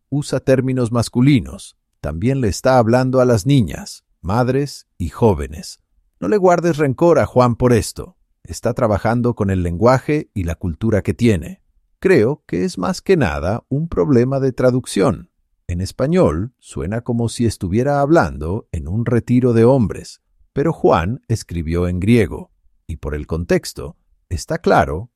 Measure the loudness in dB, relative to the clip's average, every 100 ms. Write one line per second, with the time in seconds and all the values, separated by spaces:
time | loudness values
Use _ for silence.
0 | _ -6 -4 -2 2 2 2 -2 -2 -2
1 | -2 2 4 4 0 -10 -20 _ _ _
2 | -8 -4 -2 0 -2 0 2 4 4 2
3 | 2 2 4 2 4 2 2 -4 -14 -18
4 | _ _ -4 -2 0 -2 -4 -8 -20 -10
5 | -10 0 2 2 -4 -12 -16 -20 _ _
6 | _ _ -2 2 4 4 2 0 -2 2
7 | 4 4 2 2 2 2 2 2 0 -8
8 | -16 _ _ _ -16 -6 -4 -2 0 0
9 | 0 0 0 0 0 0 -2 0 2 2
10 | 0 -4 -4 -6 -6 -4 -6 -4 -2 0
11 | -2 0 2 2 -2 -14 _ _ _ _
12 | 2 4 4 0 _ -4 -4 -4 -6 -4
13 | 0 2 2 -2 -4 -4 -4 -6 -4 -2
14 | 2 2 2 0 -2 0 0 0 -2 0
15 | 0 -2 -8 _ _ _ -10 -6 -6 -4
16 | -2 2 2 0 -4 -10 -16 -10 -6 -6
17 | -4 -4 -4 -2 -2 -2 -4 -2 0 0
18 | 2 2 2 -2 -6 -8 -8 -10 -6 -4
19 | 0 -2 2 2 4 4 4 4 2 -4
20 | -12 -20 _ _ _ -4 -2 0 2 2
21 | 0 -6 -4 -6 -4 -8 -4 -2 -2 -2
22 | 2 2 2 -4 -14 _ _ _ -14 -10
23 | -8 -8 -6 -6 -2 -2 -2 -10 -14 -16
24 | _ _ _ -10 -6 -4 2 2 2 -4
25 | -10